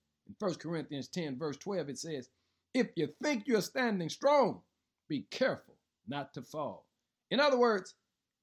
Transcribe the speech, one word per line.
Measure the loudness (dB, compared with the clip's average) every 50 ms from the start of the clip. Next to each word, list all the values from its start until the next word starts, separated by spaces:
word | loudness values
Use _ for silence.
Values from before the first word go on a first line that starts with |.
| _ _ _ _ _
In | -20 -10
First | -6 -4 -4 -4 -4
Corinthians | -6 -6 -6 -6 -6 -6 -8 -8 -8 -6
ten, | -6 -4 -4 -4 -4 -4
verse | -4 -6 -6
twelve, | -6 -6 -6 -4 -4 -4 -6
it | -8 -10
says, | -8 -8 -8 -8 -10 -12 _ _ _ _ _ _ _ _ 0
"If | 0 0 0 0
you | -2 -2 -2 -2 -2 -2
think | 0 0 0 0
you're | 0 0 0
standing | 0 0 -2 -2 0 0 0 -2 -2 -4
strong, | -4 0 2 4 6 6 6 4 2 -2 -10 _ _ _ _ _ _ _ _ -6
be | -6 -6 -6
careful | -6 -2 0 0 0 0 -2 -8 _ _ _ _ _ _ _ _
not | -8 -8 -6 -8 -8 -10
to | -14 -14
fall." | -10 -8 -6 -6 -6 -8 -12 -16 _ _ _ _ _ _ _ _ -2
In | 2 4
other | 4 6 6 6
words, | 6 6 4 2 0 -6 -14 _ _ _ _ _ _ _ _ _